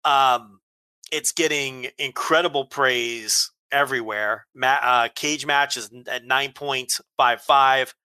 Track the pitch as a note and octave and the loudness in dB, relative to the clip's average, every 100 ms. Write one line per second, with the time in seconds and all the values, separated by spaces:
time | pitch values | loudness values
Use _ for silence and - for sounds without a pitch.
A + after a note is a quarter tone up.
0 | D3+ C#3 C3 A#2+ A2 G2+ _ _ _ _ | 2 4 4 2 -4 _ _ _ _ _
1 | - D#3 - - D#3+ D3 C#3 C3 B2 - | -8 -6 -4 -2 -2 0 -4 -8 -12 -8
2 | D3 - - D#3+ F3 C#3+ C3+ - C3 B2 | -8 -6 2 2 2 -2 -4 0 2 2
3 | A#2 A#2 G#2+ - - _ _ C#3 C3+ C3 | -2 -6 -2 -2 -2 _ _ 0 0 -2
4 | A2 G#2 G#2+ G#2+ _ - B2+ C#3 B2 B2 | -4 -4 -4 -4 _ -2 0 2 2 2
5 | A#2 - D3 D3+ C#3+ C#3+ C#3+ B2+ G#2+ A#2+ | 0 -4 -6 -4 0 0 0 -4 -10 -16
6 | B2 B2 A#2+ C3 C#3 C3 C#3+ C3 B2 - | -10 -10 -2 -2 -2 -6 -4 -4 -4 -6
7 | _ - B2+ A#2 - C#3 C3+ C3 B2+ - | _ 2 2 2 2 4 6 2 0 -8